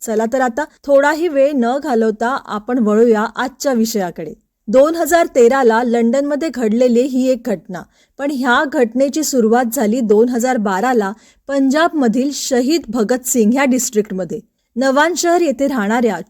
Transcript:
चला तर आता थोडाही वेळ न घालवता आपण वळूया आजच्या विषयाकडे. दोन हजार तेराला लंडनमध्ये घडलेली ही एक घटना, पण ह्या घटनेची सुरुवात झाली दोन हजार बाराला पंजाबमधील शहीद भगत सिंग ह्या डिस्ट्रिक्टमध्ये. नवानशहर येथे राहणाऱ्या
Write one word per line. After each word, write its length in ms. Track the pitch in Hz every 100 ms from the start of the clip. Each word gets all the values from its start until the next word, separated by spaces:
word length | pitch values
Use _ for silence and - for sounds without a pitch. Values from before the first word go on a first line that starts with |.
चला 240 | 233 214 226
तर 80 | 262
आता 220 | 254 240 311 _
थोडाही 440 | 285 277 285 311 349
वेळ 240 | 277 277
न 220 | 285 233 277
घालवता 580 | 302 226 220 214 233 269
आपण 320 | - 208 226 254
वळूया 480 | 208 208 240 214 220
आजच्या 380 | - 269 - 285
विषयाकडे. 600 | 240 226 214 175 175 160 - _ _ -
दोन 280 | 254 302
हजार 300 | 330 302 339
तेराला 580 | 339 269 233 269 240 220
लंडनमध्ये 680 | 247 233 233 233 285 285 320
घडलेली 480 | 247 196 233 254 233
ही 260 | 269 254 254
एक 120 | 254
घटना, 360 | 254 185 - 175 - _ _ -
पण 140 | 285
ह्या 320 | 269 254 254 302
घटनेची 500 | 294 226 247 277 311
सुरुवात 420 | 285 254 220 233 240
झाली 260 | 277 208 254
दोन 300 | 208 208 247
हजार 280 | 247 254 226
बाराला 560 | 202 190 247 247 196 208 _ _ -
पंजाबमधील 840 | 277 269 294 339 320 240 233 285
शहीद 480 | 269 - 247 262 330 226
भगत 400 | 240 214 247 -
सिंग 240 | 247 208
ह्या 100 | 269
डिस्ट्रिक्टमध्ये. 760 | 277 240 - 208 202 185 170 156 - _ _
नवानशहर 640 | 233 269 269 320 330 339 339
येथे 260 | 320 269 277
राहणाऱ्या 520 | 262 202 240 233 170